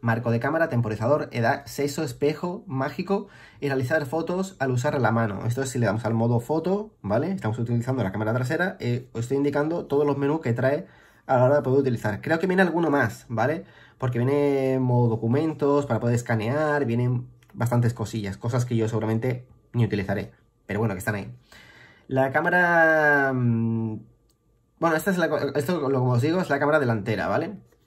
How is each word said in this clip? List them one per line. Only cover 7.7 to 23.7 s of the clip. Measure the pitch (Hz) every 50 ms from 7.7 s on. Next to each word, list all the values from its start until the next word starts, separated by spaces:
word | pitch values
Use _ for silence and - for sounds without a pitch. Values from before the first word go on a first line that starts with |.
| 120 120 117 127 127 131 107
la | 95
cámara | 95 101 107 107 117
trasera. | 127 127 123 160 156 175 190 190 -
Eh, | - 120 120 120 120 - _
os | 113
estoy | 117 120 135
indicando | 139 143 143 143 147 147 156 165 175 -
todos | - 143 143 147
los | 147 143
menús | 139 139 139 147 160
que | - 127
trae | 117 123 123 131 143 160 185 - - - - - _ _ _
a | - 135
la | 123 127
hora | 127 143
de | 147
poder | 123 131 131 143
utilizar. | 135 127 120 - - 117 104 101
Creo | - - 160 170
que | 185
viene | 185 180 185 190
alguno | 175 156 170 170 156
más, | 139 143 123 107 - - - -
¿vale? | 120 110 113 131 156 175 - - - - - - _
Porque | _ - 131 120
viene | 117 120 131 139 147 143 143 139 139 135 131 131 131
modo | 131 127 123 123 120
documentos, | 113 113 110 113 113 120 143 160 160 151 131 147 139 143 143 139
para | - 120 107
poder | 123 120 120
escanear, | 117 - - 120 110 107 117 135 147 156 151 147 147 143
vienen | 113 117 123 123 123 123 123 - - - _ _ _ -
bastantes | - - 120 123 120 113 110 -
cosillas, | - 110 101 - 113 101 98 95
cosas | - - 120 120 127 123
que | - 120
yo | 113 110 110
seguramente | 110 110 107 107 113 113 117 127 127 127 - _ - _ _ _
ni | _ 120 117
utilizaré, | 104 104 101 95 95 98 101 95 - - _ _ _ _ _ _ - 98
pero | 104
bueno, | 117 107 98
que | 92
están | - - 104
ahí. | 101 95 - - - _ _ - - - - - - - - - _ _
La | _ 135 131 135 135
cámara, | 131 151 160 175 175 180 180 175 170 165 165 160 160 156 151 147 147 143 139 135
mm, | 131 127 123 120 117 113 113 113